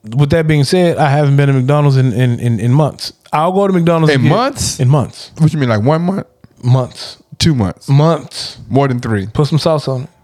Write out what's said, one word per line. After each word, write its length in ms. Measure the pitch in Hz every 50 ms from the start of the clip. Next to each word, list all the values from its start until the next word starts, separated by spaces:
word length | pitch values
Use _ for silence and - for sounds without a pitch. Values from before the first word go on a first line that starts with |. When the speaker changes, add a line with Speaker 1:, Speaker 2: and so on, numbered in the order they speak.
| _ 110 113
Speaker 1:
With 140 | 135 147 143
that 160 | 175 165 160
being 160 | 156 156 147 139
said, 340 | - - - 175 170 151
I 120 | - 151 143
haven't 260 | 135 147 151 143 139
been 100 | 139 143
to 60 | 139 139
McDonald's 440 | 131 127 131 147 147 147 143 135
in, 160 | 131 127 131 101
in, 260 | 113 127 123 120 -
in, 200 | - 120 117 101
in 120 | 101 120
months. 420 | 123 147 156 135 - - - - - _ _ - -
I'll 180 | 151 160 180
go 160 | 185 196 202
to 60 | 196 190
McDonald's 400 | 175 170 170 170 165 160 151 147
Speaker 2:
In 80 | 135
Speaker 1:
again 80 | 123 -
Speaker 2:
months? 480 | 156 214 247 277 - - - - - -
Speaker 1:
In 80 | 127
months. 440 | 123 147 147 110 - - - - - - -
Speaker 2:
What 120 | 160 156
you 80 | 160 151
mean, 100 | 135 123
like 120 | 113 104 104
one 180 | 131 156 160 170
month? 240 | 180 185 202 - _ _ _ - _ _ _ -
Speaker 1:
Months. 580 | 123 123 131 127 - - - - - - _ _ _ -
Speaker 2:
Two 160 | _ - 170 151
months? 360 | 123 101 90 - _ - -
Speaker 1:
Months. 680 | 139 143 151 165 165 151 135 - - - - - - - - -
Speaker 2:
More 180 | 120 135 139
than 120 | 135 127 123
three? 260 | 120 117 110 101 95
Speaker 1:
Put 200 | 104 - - 151
some 120 | 135 165 147
sauce 280 | - 170 160 147 - -
on 140 | 135 127 135
it. 60 | - _ _